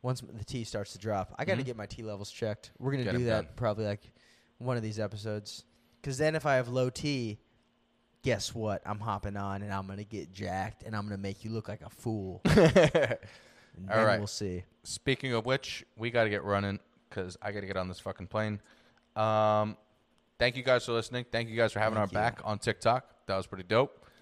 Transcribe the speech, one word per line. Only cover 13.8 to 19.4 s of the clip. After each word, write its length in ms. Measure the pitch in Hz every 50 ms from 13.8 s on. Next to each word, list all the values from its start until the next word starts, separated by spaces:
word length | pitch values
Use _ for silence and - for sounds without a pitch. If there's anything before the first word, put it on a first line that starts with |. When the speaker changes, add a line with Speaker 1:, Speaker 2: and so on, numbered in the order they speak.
| 92 98
Speaker 2:
All 60 | 107
Speaker 1:
then 100 | 110 110
Speaker 2:
right. 120 | 107 101 95
Speaker 1:
we'll 80 | 104 101
see. 340 | - - 104 98 90 87 90 _ _ _ _
Speaker 2:
Speaking 480 | - - - _ - 135 - - 131 120
of 140 | 113 110
which, 380 | 120 131 135 - - - - - _ _
we 160 | - 110 120 117
gotta 180 | 120 113 110
get 140 | 104 101 -
running 340 | 101 101 101 101 101 98 101 _ _ _ _ _ _
'cause 260 | - - 95 90 90 - -
I 80 | 104
gotta 160 | 101 104 98
get 100 | 95 95
on 120 | 95 92 92
this 100 | 92 -
fucking 300 | - 98 92 - 95 87
plane. 320 | - 107 107 107 107 101 - _ - _ _ _ _ _ _ _ _
Um, 600 | - 107 110 110 107